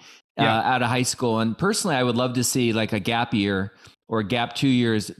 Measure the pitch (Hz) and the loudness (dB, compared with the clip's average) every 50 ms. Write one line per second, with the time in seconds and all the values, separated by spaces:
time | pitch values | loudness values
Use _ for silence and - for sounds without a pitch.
0 | - - - - _ _ _ - 113 113 110 113 - 117 127 123 123 113 123 127 | -18 -20 -20 -20 _ _ _ 0 0 2 2 2 2 0 0 2 0 0 0 0
1 | 127 - - - 131 120 110 110 113 113 110 - 170 196 220 - - 196 151 127 | 0 -2 -2 -2 -2 0 0 0 0 -2 -2 -2 -2 0 0 0 -2 -2 0 0
2 | 127 123 117 117 127 127 120 127 120 - - 135 123 117 107 113 110 101 - 104 | 0 0 0 0 0 0 0 -2 -2 0 0 0 2 2 2 0 0 0 -2 -2
3 | 90 - 117 117 120 - - 107 101 101 101 95 98 104 - - - - - _ | -2 0 0 0 -2 0 0 0 0 2 0 0 -2 -4 -8 -16 -20 -20 -20 _
4 | _ _ 113 110 107 95 123 120 117 113 - - 139 139 127 123 120 117 113 107 | _ _ -4 -4 -2 -2 -2 -2 -2 -2 -2 0 0 2 2 4 2 2 2 0
5 | 98 - - - | -2 -4 -10 -14